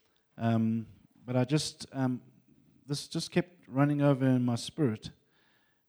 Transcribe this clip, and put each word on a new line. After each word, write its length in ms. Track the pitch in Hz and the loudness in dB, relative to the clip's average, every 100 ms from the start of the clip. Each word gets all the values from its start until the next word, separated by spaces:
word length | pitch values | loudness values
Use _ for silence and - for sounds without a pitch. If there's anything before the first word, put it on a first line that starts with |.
| _ _ _ - | _ _ _ -4
Um, 500 | 113 113 113 113 110 - _ _ 117 | 0 2 0 -2 -6 -16 _ _ -4
but 100 | 123 | 0
I 80 | |
just, 420 | 127 151 - - - | 2 0 -2 -10 -12
um, 300 | 135 131 127 - _ _ _ _ _ - | -4 -4 -4 -8 _ _ _ _ _ -10
this 220 | 143 - | -8 -8
just 220 | 165 - | -8 -4
kept 360 | 180 - _ - | -4 -4 _ -6
running 340 | 127 143 147 | 2 2 4
over 240 | 143 135 131 | 2 4 2
in 200 | 127 123 | 2 2
my 100 | 117 | -2
spirit. 560 | - - 143 107 - - _ _ _ _ _ _ | -4 -2 -2 -2 -8 -18 _ _ _ _ _ _